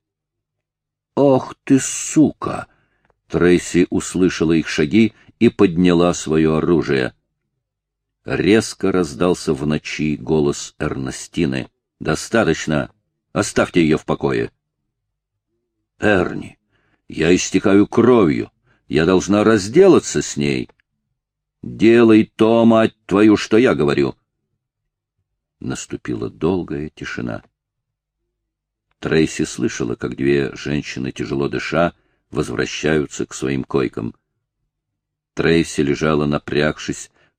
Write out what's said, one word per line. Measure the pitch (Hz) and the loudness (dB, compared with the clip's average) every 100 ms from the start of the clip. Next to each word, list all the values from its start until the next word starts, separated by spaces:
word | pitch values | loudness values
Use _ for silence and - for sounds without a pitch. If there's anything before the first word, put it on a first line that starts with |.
| _ _ _ _ _ _ _ _ _ _ _ | _ _ _ _ _ _ _ _ _ _ _
«Ох | - 139 131 - - | 0 2 2 -2 -8
ты, | - 135 | 0 0
сука!» | - - - 160 139 - - - - _ _ _ _ _ _ | 0 -8 -2 2 2 0 -8 -8 -12 _ _ _ _ _ _
Трейси | 82 87 87 - 85 87 | 2 4 2 2 0 0
услышала | 92 - 90 90 - 80 | -2 -4 0 0 0 0
их | 82 - | 0 0
шаги | - 76 101 110 - _ - | -2 0 2 2 -2 _ 0
и | 117 | 2
подняла | - 101 85 90 87 87 | 4 2 4 4 4 2
свое | 82 - 78 78 78 | 0 -2 0 2 2
оружие. | 80 82 69 67 60 - _ _ _ _ _ _ _ _ _ _ | 2 0 0 -2 -2 -8 _ _ _ _ _ _ _ _ _ _
Резко | - - 78 110 - - 95 | -8 -2 2 2 0 -4 -2
раздался | 92 80 69 90 85 - | -2 -2 -2 0 0 -2
в | 71 73 | -2 -2
ночи | 76 - - 76 73 | -4 -4 -6 -4 -4
голос | 65 78 71 69 - - | -2 0 0 -4 -10 -8
Эрнестины. | 78 67 65 - - - 78 65 60 _ _ - | -6 -6 -8 -10 -8 -4 -2 -4 -8 _ _ -8
«Достаточно! | - 78 - 113 82 80 - 76 62 _ _ _ _ | -6 -4 -2 0 0 -2 -2 -4 -4 _ _ _ _
Оставьте | - - - - 92 | -6 -4 -2 -2 0
ее | 78 73 | 2 0
в | |
покое!» | - - 71 60 57 _ _ _ _ _ _ _ _ _ _ _ _ _ _ - | -2 -4 -2 -4 -6 _ _ _ _ _ _ _ _ _ _ _ _ _ _ -4
«Эрни, | 104 98 85 - - - _ _ _ _ - | 0 2 0 -6 -14 -20 _ _ _ _ -10
я | - 80 | 0 2
истекаю | 92 - - 104 98 101 | 2 2 -2 4 4 4
кровью! | - 113 120 85 60 52 _ _ _ - | 2 4 4 2 0 -6 _ _ _ -4
Я | 67 | 0
должна | 82 92 87 104 | 2 2 2 2
разделаться | 104 110 98 147 196 123 - 76 | 4 2 2 4 6 6 2 -4
с | - - | -6 -4
ней!» | 71 65 58 _ _ _ _ _ _ _ _ _ | -4 -4 -8 _ _ _ _ _ _ _ _ _
«Делай | - 120 110 117 117 110 | -16 0 4 6 6 6
то, | - - 110 117 | 4 0 2 4
мать | 117 113 107 - - | 4 4 2 -4 -2
твою, | 98 107 101 | 4 4 4
что | - 107 | 2 2
я | 127 | 2
говорю!» | 76 71 69 67 - _ _ _ _ _ _ _ _ _ _ _ _ _ - | 2 0 0 -2 -6 _ _ _ _ _ _ _ _ _ _ _ _ _ -14
Наступила | - 65 - - - 57 57 | -10 -10 -10 -12 -8 -8 -8
долгая | - 80 95 82 73 76 | -4 -2 -2 -4 -8 -10
тишина. | - 69 - 60 53 - _ _ _ _ _ _ _ _ _ _ _ _ _ _ _ | -12 -12 -8 -8 -10 -14 _ _ _ _ _ _ _ _ _ _ _ _ _ _ _
Трейси | 80 78 78 - | -2 0 0 -2
слышала, | 78 - 60 - 60 60 | -8 -4 -6 -4 -8 -6
как | 64 60 | -10 -4
две | 67 71 67 - | -2 0 -2 -8
женщины, | 71 73 - - 65 | -6 -6 -6 -8 -8
тяжело | - 58 69 67 | -8 -6 -4 -4
дыша, | 65 - 78 85 - _ _ _ | -6 -4 -2 -2 -4 _ _ _
возвращаются | 69 73 58 64 - 76 78 69 - 60 | -8 -6 -6 -6 -4 -2 -2 -2 -8 -12
к | |
своим | - 65 69 | -8 -6 -6
койкам. | 64 69 64 - 57 - _ _ _ _ _ _ _ _ _ _ _ | -4 -2 -2 -6 -10 -12 _ _ _ _ _ _ _ _ _ _ _
Трейси | - 78 82 82 - | -4 0 2 0 -2
лежала, | 71 71 78 76 | -2 -2 -2 0
напрягшись, | 73 73 - 69 76 - - - - _ _ | 0 -4 -4 -2 -2 -4 -10 -10 -14 _ _